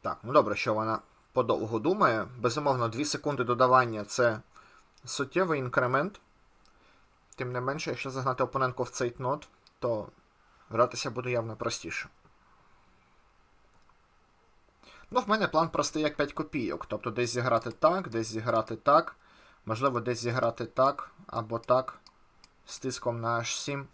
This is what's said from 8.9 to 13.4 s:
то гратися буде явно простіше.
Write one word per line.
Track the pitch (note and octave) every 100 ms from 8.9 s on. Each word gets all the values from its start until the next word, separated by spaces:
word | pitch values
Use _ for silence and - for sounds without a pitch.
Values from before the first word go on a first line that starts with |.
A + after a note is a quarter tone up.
| - B2 - B2 D3+ - _ _ _
то | A#2+ A2 F#2 _ _ _ _ _ _
гратися | A2+ A#2+ A#2 C3+
буде | A2+ B2
явно | A#2+ A2+ A2
простіше. | A#2 - E2 - - _ _ _ _ _ _ _ _ _ _ _ _ _